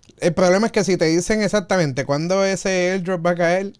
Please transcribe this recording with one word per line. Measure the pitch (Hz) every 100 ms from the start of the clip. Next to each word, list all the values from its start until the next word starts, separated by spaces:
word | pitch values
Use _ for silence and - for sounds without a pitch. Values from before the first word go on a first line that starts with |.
| - -
el | 170
problema | 170 180 190 220
es |
que | 220 190
si | 180
te | 160
dicen | 165 175 214
exactamente | 202 208 - 190 151 135 131
cuándo | 143 170 190 196
ese | 190 196 185 180
airdrop | 190 175 185
va | 170
a | 175
caer, | 170 185 196 -